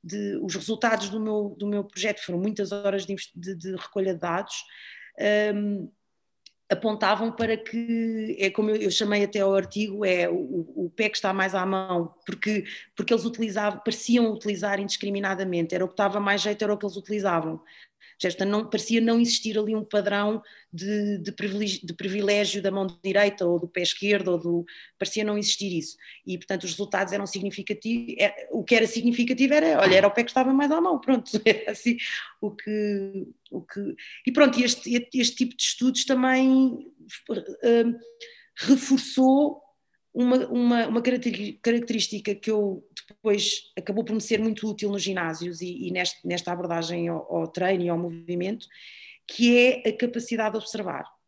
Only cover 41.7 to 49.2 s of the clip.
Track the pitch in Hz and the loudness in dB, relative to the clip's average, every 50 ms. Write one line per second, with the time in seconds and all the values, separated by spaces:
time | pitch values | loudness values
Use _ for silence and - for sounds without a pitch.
41.7 | 233 233 233 233 220 220 202 - - 202 208 214 202 202 - 220 220 208 208 202 | 2 2 0 -2 -2 -2 -2 -2 -4 -6 -4 -6 -6 -4 -2 0 0 2 2 0
42.7 | 190 175 - _ _ - - _ - _ _ 220 202 202 - - - - - - | -2 -6 -10 _ _ -20 -20 _ -20 _ _ 2 2 2 2 0 -2 -4 -6 -12
43.7 | _ - 175 - 196 214 233 233 214 220 214 - 226 208 220 226 214 208 - 220 | _ -12 -8 -4 -2 -2 -2 -2 -2 -4 0 0 0 2 2 0 0 -2 -4 -6
44.7 | 208 214 214 202 202 202 - 196 190 185 170 160 160 156 170 175 175 165 185 180 | -4 -4 -4 -4 -2 -2 -2 -2 -2 -2 -2 -4 -4 -6 -8 -8 -8 -8 -8 -8
45.7 | 175 170 180 175 180 180 180 175 - - _ 175 175 175 175 180 175 175 180 170 | -8 -6 -6 -4 -2 -2 -2 -2 -4 -6 _ -4 -4 -4 -2 -4 -6 -4 -4 -4
46.7 | 170 165 165 160 175 170 170 170 170 160 147 - 175 170 165 165 - - 180 180 | -2 -2 -2 -4 -4 -4 -2 -2 -4 -4 -6 -4 -2 -2 -2 -2 -4 -2 0 0
47.7 | 196 180 175 175 170 170 175 175 165 170 170 170 175 175 175 190 220 233 - - | 0 0 0 0 0 -2 -2 -6 -8 -10 -8 -6 -4 -4 -2 -4 -6 -8 -10 -20
48.7 | - - - - - - - - - _ | -20 -20 -20 -20 -20 -20 -20 -20 -20 _